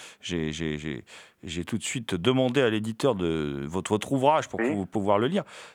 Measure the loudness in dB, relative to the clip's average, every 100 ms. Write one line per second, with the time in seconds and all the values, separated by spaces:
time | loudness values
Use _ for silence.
0 | -12 -16 -4 -2 -2 -2 -4 -4 -6 -8
1 | -12 -20 -20 _ -10 -8 -4 -4 -4 -6
2 | -4 0 2 4 4 4 4 2 -2 0
3 | 0 2 2 0 -2 -4 -4 -4 0 -2
4 | 0 2 4 2 0 -4 -2 -2 -2 -2
5 | 2 2 4 0 -4 -14 -20